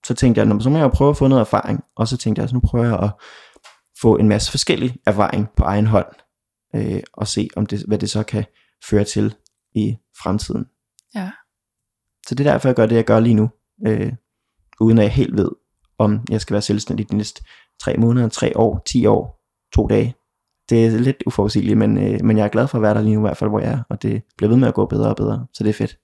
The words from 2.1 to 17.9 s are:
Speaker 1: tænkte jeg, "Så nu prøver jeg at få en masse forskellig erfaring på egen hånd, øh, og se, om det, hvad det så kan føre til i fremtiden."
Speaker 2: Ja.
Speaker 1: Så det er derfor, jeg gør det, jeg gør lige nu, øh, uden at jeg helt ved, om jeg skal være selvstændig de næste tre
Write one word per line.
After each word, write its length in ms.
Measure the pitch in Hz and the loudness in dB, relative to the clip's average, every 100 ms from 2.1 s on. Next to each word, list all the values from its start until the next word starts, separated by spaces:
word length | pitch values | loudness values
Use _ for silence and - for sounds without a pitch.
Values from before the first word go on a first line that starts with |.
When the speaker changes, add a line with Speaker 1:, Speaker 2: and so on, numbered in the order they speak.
| 127 | -2
Speaker 1:
tænkte 240 | 113 110 | -4 -2
jeg, 80 | 113 | -2
"Så 60 | 123 | 0
nu 40 | |
prøver 240 | - 120 117 | 0 0 0
jeg 140 | 101 | 0
at 100 | 104 - - - - _ - _ _ - | -2 -4 -18 -20 -20 _ -20 _ _ 0
få 160 | 113 110 | 2 4
en 100 | 107 | 4
masse 220 | 104 - | 2 -2
forskellig 440 | 139 - - 127 123 - | -4 -2 -2 -2 -4 -2
erfaring 420 | 101 - - 107 - | 0 0 -2 -2 0
på 60 | |
egen 240 | - 101 110 | 0 2 2
hånd, 180 | 110 - - _ _ _ _ _ 110 | 2 0 -12 _ _ _ _ _ -6
øh, 240 | 107 98 - | -4 -6 -10
og 140 | - 107 | -8 -6
se, 220 | - - - | -4 -4 -4
om 100 | 104 | -4
det, 180 | 104 98 | -6 -4
hvad 100 | 104 | -4
det 120 | - | -2
så 140 | 107 | -4
kan 220 | 107 - - _ _ _ - | -4 -6 -6 _ _ _ -2
føre 140 | 104 | 0
til 320 | 104 104 104 - _ _ _ 110 | 0 -2 -4 -4 _ _ _ -4
i 200 | 107 113 _ - | -2 -4 _ -12
fremtiden." 420 | - 101 - - - _ _ _ _ 214 | -6 -4 -4 -8 -8 _ _ _ _ -10
Speaker 2:
Ja. 160 | 185 - _ _ _ _ _ _ _ _ - | -10 -12 _ _ _ _ _ _ _ _ -10
Speaker 1:
Så 80 | 123 | -2
det 120 | 143 | 0
er 40 | |
derfor, 160 | 131 135 | 2 2
jeg 60 | 120 | 2
gør 100 | 110 | 2
det, 100 | 117 | 2
jeg 100 | 113 | 2
gør 140 | 110 | 2
lige 140 | 113 110 | 4 4
nu, 140 | 110 _ _ _ 117 | 2 _ _ _ -4
øh, 260 | 107 113 120 _ _ _ _ _ _ | -2 -4 -8 _ _ _ _ _ _
uden 180 | 113 113 | 4 4
at 60 | |
jeg 80 | 104 | 4
helt 240 | - - - | 2 -2 0
ved, 120 | 95 - _ _ _ _ | -2 -4 _ _ _ _
om 220 | 107 107 117 | 0 0 -2
jeg 120 | 110 | -6
skal 120 | - | -2
være 80 | 104 | -4
selvstændig 500 | - 104 - - 104 | -2 -4 -4 -8 -4
de 60 | 104 | -4
næste 260 | 104 - - - _ _ | -4 -10 -20 -20 _ _
tre 140 | - | -6